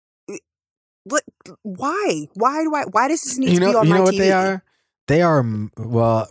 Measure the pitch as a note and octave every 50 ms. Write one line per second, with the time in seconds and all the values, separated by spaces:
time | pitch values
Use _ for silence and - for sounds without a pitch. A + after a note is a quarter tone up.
0 | _ _ _ _ _ - G#3 - _ _ _ _ _ _ _ _ _ _ _ _
1 | - F#3+ D4 D4+ - - - _ - F#3+ F3 _ - G#3 F#3 F#3 B3+ C#4+ E4+ G4+
2 | G#4 D4+ F3 D3+ D3+ - - F#3+ A3+ C4 C#4+ D#4 D#4+ D#4+ D4+ C#4+ - - F#3 G#3+
3 | B3 C#4 E4 D#4 - C4+ B3+ B3+ C4 F#3 F3 F3 F3+ G3+ A#3+ A3+ A3 D#3+ E3+ F#3+
4 | F#3 F#3+ G3 G3 F#3+ F#3+ F#3+ F#3 F#3+ F#3+ F#3+ F#3+ - _ _ _ _ _ _ _
5 | _ - C#3+ E3 F3 E3+ D#3 C#3 A#2+ A2+ G#2+ G#2 G#2+ G#2+ _ - A2 A2+ A#2+ A#2
6 | A#2 A2+ A2+ A2 G#2+ -